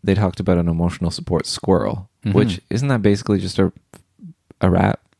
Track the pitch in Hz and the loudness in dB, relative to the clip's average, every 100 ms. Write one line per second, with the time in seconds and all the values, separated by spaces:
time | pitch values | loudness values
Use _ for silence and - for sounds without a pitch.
0 | - 98 101 - 92 87 85 82 85 82 | 0 2 2 0 0 2 2 0 0 -2
1 | 87 - 87 87 - - - 95 101 98 | -4 -4 -4 -4 -4 -6 0 0 0 -6
2 | 95 _ - 98 127 95 - 110 139 123 | -10 _ -2 2 2 -2 -4 -4 -2 0
3 | 101 101 - 101 95 - 92 - _ - | 2 0 0 -2 -2 0 0 -2 _ -20
4 | _ _ 185 - _ - 196 - 98 - | _ _ -20 -20 _ -2 0 2 2 -2
5 | _ _ | _ _